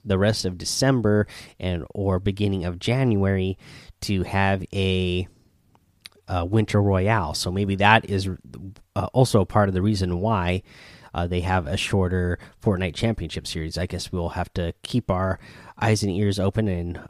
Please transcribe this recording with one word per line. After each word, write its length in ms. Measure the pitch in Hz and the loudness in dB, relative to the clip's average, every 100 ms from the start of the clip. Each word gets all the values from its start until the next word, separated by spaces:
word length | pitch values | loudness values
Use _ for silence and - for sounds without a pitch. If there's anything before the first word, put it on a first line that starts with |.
| 104 | 0
the 120 | 95 | 2
rest 280 | 101 107 95 | 2 2 -2
of 120 | 90 | -4
December 720 | - - 131 131 107 104 104 - - - | -6 0 2 4 4 2 0 -4 -20 -8
and, 260 | 90 87 65 | -4 -4 -6
or 240 | - 98 92 | -4 0 0
beginning 460 | 101 98 104 95 | 0 0 0 0
of 160 | 87 87 | -4 -4
January 800 | - 123 131 101 98 98 92 95 - - - - | -2 0 2 2 2 2 0 -4 -10 -20 -20 -12
to 220 | - 95 | -4 -2
have 400 | 87 98 98 95 - | 0 0 2 0 -2
a, 540 | 98 95 92 90 90 90 _ _ _ _ _ _ _ - _ - | -2 0 0 0 -2 -4 _ _ _ _ _ _ _ -20 _ -6
a 160 | 90 87 | -4 0
Winter 360 | 110 104 107 | 0 2 2
Royale. 520 | 101 95 95 110 80 | 4 4 2 0 -2
So 180 | 76 95 | -4 -4
maybe 240 | 92 101 95 | -2 0 4
that 340 | 101 110 - | 6 6 4
is, 200 | 98 95 90 64 - 95 - - 95 | -2 -2 -6 -12 -18 -18 -18 -10 -6
uh, 120 | 95 | -2
also 320 | 127 127 107 | 2 4 4
part 240 | 90 107 101 | 2 2 2
of 80 | 92 | 2
the 60 | |
reason 400 | 101 101 92 87 | 0 0 0 0
why, 420 | 92 104 90 90 - - - - - | 0 0 0 -2 -4 -20 -20 -20 -10
uh, 140 | - 87 | -4 -2
they 140 | 90 | -2
have 260 | 87 92 73 | 0 0 0
a 100 | 95 | -4
shorter 640 | - 101 90 92 90 85 - _ | 0 2 2 2 0 -2 -8 _
Fortnite 320 | 113 92 92 - | -2 0 -2 -2
Championship 520 | 113 110 80 92 - | -2 -2 -6 -8 -8
Series. 300 | 82 80 82 | -6 -6 -4
I 80 | 90 | -6
guess 260 | 87 - | -6 -6
we'll 180 | 90 85 | -4 -4
have 240 | 92 90 | -4 -6
to 200 | - 85 - | -4 -6 -6
keep 300 | - 123 - | -4 -4 -2
our 280 | 92 95 92 - - - - | -2 -2 -4 -8 -20 -18 -4
eyes 240 | 110 107 | 0 0
and 80 | 101 | 0
ears 280 | 90 104 98 | 0 0 0
open 300 | 95 113 107 | 0 0 0
and, 320 | 87 87 85 - | -2 -4 -8 -8